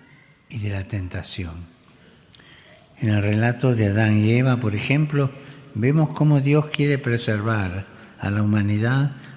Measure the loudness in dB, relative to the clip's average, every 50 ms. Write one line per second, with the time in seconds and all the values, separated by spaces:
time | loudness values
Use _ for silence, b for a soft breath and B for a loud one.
0 | B B B B B B B B B -14 -10 -8 -6 -4 -4 -6 -6 -6 -6 -6
1 | -6 -6 -8 -10 -10 -8 -8 -10 -10 -10 -10 -14 -16 -18 -20 _ _ B B B
2 | B B B B B B B B B B B B B B B B B B -8 -4
3 | 0 0 2 2 2 2 2 2 2 2 0 2 0 2 2 2 2 2 2 2
4 | 2 4 4 4 4 4 4 4 4 2 0 0 0 -2 -2 -2 -2 0 0 0
5 | 0 0 0 0 -2 -2 B B B B B B B -10 -4 -2 0 2 2 2
6 | 0 0 0 2 2 4 4 4 4 4 4 2 2 0 -2 -2 0 0 0 0
7 | -2 -2 -2 -2 0 -2 -2 -2 -2 -2 -2 -2 -2 -2 -4 -6 -8 B B B
8 | B B B -8 -4 -2 -2 0 2 2 2 2 2 2 0 0 0 0 2 2
9 | 0 0 B B B B B